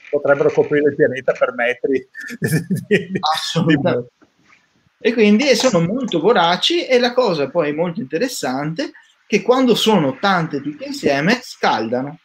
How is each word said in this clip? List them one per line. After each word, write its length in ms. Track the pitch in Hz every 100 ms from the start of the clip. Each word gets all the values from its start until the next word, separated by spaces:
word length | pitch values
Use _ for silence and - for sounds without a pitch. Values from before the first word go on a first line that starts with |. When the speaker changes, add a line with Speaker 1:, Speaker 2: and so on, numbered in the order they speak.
| -
Speaker 1:
potrebbero 400 | 143 139 139 156
coprire 380 | 156 - 147 147
il 80 | 151
pianeta 360 | 135 127 131
per 200 | 147 127
metri 560 | 123 120 123 143 131 - - - 240
<laughs> 0 | 135 156 - 185 -
di, 180 | 208 170
di, 80 | 190 156
Speaker 2:
Assolutamente. 720 | 160 - 165 160 143 165 123 123 _
Speaker 1:
di 80 | _ _ _ _ _ _ _ _ 233
Speaker 2:
E 40 |
quindi 420 | 240 208 208 285
sono 300 | 247 262 175
molto 360 | 170 247 247 165
voraci, 680 | 175 220 170 185 - 339 285
e 120 | 247
la 140 | 240
cosa 360 | 240 233 160 135
poi 240 | 170 147
molto 280 | 147 175 165
interessante 920 | 135 160 262 - 135 131 151 165 320 - _ _ -
che 160 | 202
quando 340 | - 262 254 202
sono 420 | 214 208 139 131
tante 420 | 196 185 156 139
tutte 260 | 143 151 285
insieme 520 | - 151 139 160 247
scaldano 760 | - - 196 117 110 123 143 160